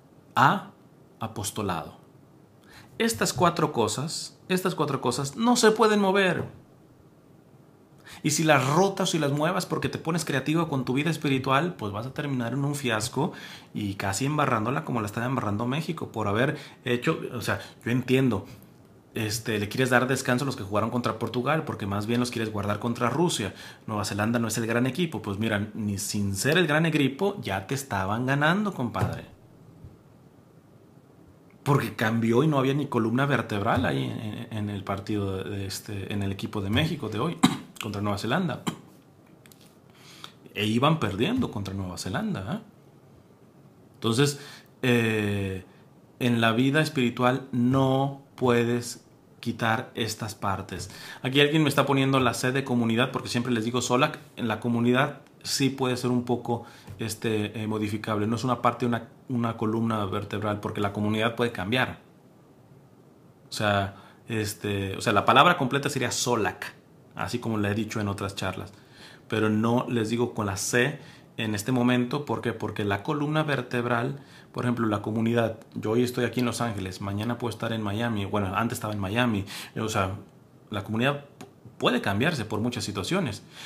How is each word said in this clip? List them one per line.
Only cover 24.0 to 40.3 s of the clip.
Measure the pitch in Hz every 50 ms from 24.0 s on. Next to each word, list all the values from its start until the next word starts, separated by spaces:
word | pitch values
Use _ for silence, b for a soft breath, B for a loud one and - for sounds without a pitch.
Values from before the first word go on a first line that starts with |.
| 98
Zelanda | - 101 104 104 117 120 117
no | 117 107
es | - 120
el | 113
gran | 110 117 120 127
equipo. | 131 127 180 175 160 - 107
Pues | - 104 95 98
mira, | 113 110 107 101 107 104 -
ni | 113 104 104 101 95
sin | - - - 104 101 98 98
ser | 95 - 135 160 185
el | 170
gran | 151 147 156 170
equipo | 160 147 151 139 131 - - 196 202 202 -
ya | 110 104 95 98 98
te | - 139
estaban | 117 - - 104 95 95 98 107 120 127
ganando, | 131 139 143 147 160 180 208 214 196 -
compadre. | - 123 107 - 95 95 90 80 76 - - - - - - - - - - - - - - - - - - - - - - - - - - - - - - - - - - - - - - - - - - - - - - - - -
Porque | 143 139 120 117 101 -
cambió | - 117 110 113 117 113 113 117 127 156
y |
no | 160 143 135
había | 127 135 139
ni | 147 135
columna | - 123 117 110 110 120 131 143
vertebral | 143 131 113 110 110 110 98 104 117 175 - -
ahí | 180 - 135 131
en, | 123 110 -
en, | 113 104 - 113 117 -
en | 110 107 104 101
el | 101 95 92
partido | - 98 95 - - 107 104 98 98 95 95
de | - 92 101 98 98
este, | 95 - - - 110 101 98 95 -
en | 104 101
el | 98 98
equipo | 98 - 113 - - 107
de | 101 98
México | 113 143 160 156 165 135 110 104
de | 104 104
hoy | 139 175 - - - - - -
<clears throat> | - - - -
contra | - 107 101 101
Nueva | 104 104 98 98
Zelanda. | - 113 135 185 185 143 113 - - - - - - - - - - - - - - - - - - - - - - - - - - B B B B B B B B B